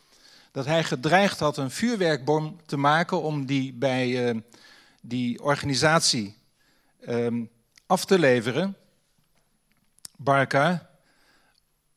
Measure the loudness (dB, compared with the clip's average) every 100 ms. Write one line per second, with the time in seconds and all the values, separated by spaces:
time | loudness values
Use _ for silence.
0 | _ _ -20 -20 _ -8 -2 0 0 -2
1 | 2 4 4 0 -2 -2 -6 -4 -4 0
2 | 0 0 0 -2 -2 -10 -8 0 2 2
3 | 2 -2 -2 -4 -2 -2 -2 -2 -2 0
4 | 0 0 -2 -4 -8 -20 -20 -20 _ _
5 | -8 -4 -4 -2 -2 0 0 0 2 4
6 | 2 -2 -6 -12 _ _ _ _ _ _
7 | -6 -4 -2 -4 -6 _ _ _ -2 -2
8 | 2 4 6 4 2 -2 -4 -6 _ _
9 | _ _ _ _ _ _ _ _ _ _
10 | -20 -6 0 2 2 2 2 0 -6 _
11 | _ _ _ _ _ _ _ _ _